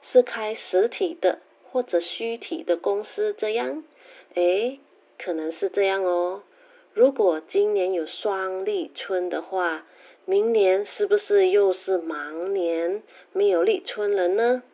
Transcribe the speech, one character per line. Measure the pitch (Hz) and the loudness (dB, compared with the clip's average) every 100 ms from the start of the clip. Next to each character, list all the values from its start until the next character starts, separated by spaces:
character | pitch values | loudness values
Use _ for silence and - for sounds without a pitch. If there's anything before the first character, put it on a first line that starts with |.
| - | 4
是 | 254 | 4
开 | 247 - 214 | 4 -2 -6
实 | 220 - 185 226 | -8 -2 2 2
体 | - 180 - | 0 -4 0
的 | 185 - _ _ - | 0 0 _ _ -6
或 | 254 | -6
者 | 247 175 | -2 -2
虚 | 170 - 226 233 | -2 -8 -6 -8
体 | - 320 | -8 -10
的 | - 170 | -2 -2
公 | 208 202 | 0 -2
司 | 214 - 214 208 | -4 -4 -4 -2
这 | 214 | -4
样。 | 220 254 285 302 _ - - - - | -2 -4 -6 -12 _ -20 -20 -10 0
诶， | 175 190 233 277 _ _ _ _ | 2 2 -2 -6 _ _ _ _
可 | - | -8
能 | 160 156 | -6 -6
是 | 165 196 | -4 -4
这 | 202 196 | 0 0
样 | 190 | 2
哦。 | 185 175 175 190 - _ _ - _ | 0 0 -2 -6 -14 _ _ -20 _
如 | - 254 | 4 4
果 | 269 202 156 160 | 4 0 0 -2
今 | 196 208 | 0 2
年 | 208 185 | 2 0
有 | 185 156 | -2 -4
双 | - 208 196 190 185 196 | -6 -4 -4 -4 -4 -4
立 | 208 151 - | -4 -6 -10
春 | - 185 180 | -6 -4 -2
的 | 156 | -6
话， | 160 190 175 160 - - - _ - | -4 -2 -2 -4 -12 -20 -20 _ 0
明 | 196 220 | 0 2
年 | 226 190 190 202 | 4 4 4 0
是 | - 202 | -4 0
不 | 202 | 0
是 | - 202 190 | 4 4 6
又 | 202 196 | 4 4
是 | 185 - 190 | 0 -2 -2
盲 | 160 156 147 156 185 | -2 -8 -8 -8 -4
年， | 196 170 165 170 202 - - - | -2 -2 0 -2 -4 -8 -20 -8
没 | 185 202 | 0 2
有 | 180 | 4
立 | 185 214 - | 2 0 -4
春 | - 208 202 | -6 -2 0
了 | 175 | 2
呢？ | 196 233 254 - | 2 2 0 -4